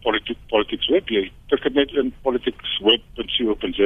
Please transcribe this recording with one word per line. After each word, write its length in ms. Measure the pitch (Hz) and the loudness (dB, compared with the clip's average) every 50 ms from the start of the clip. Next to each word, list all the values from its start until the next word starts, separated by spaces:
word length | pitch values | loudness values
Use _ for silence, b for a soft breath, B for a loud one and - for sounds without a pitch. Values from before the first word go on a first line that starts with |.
Politiek, 340 | - 117 107 101 - - 117 - - | -2 0 0 0 -2 -6 -8 -10 -4
Politics 400 | - 117 107 107 - - 110 - - | 0 0 0 2 0 -2 -4 0 2
Web. 200 | 147 190 190 - | 2 0 2 0
Jy 220 | 113 101 98 95 - - - - | 0 0 -2 -2 -6 -14 -4 -2
tik 140 | 143 135 | -2 0
dit 120 | - 147 127 | 0 2 2
net 160 | 143 143 135 | 2 2 2
in 200 | - 143 131 131 - - | 0 -2 -2 -2 -4 -4
politicsweb 800 | - 135 123 123 - 127 - - - - - - 98 107 120 117 - - - | -2 -2 0 0 0 -4 -4 -4 -6 -8 -6 0 2 2 2 2 0 -6 -10
punt 160 | 117 113 - - | -10 -6 -4 -4
co 180 | - 123 107 104 | -2 0 0 0
punt 200 | - - 95 87 | -2 -4 -4 0
Z 60 | - 101 | 0 2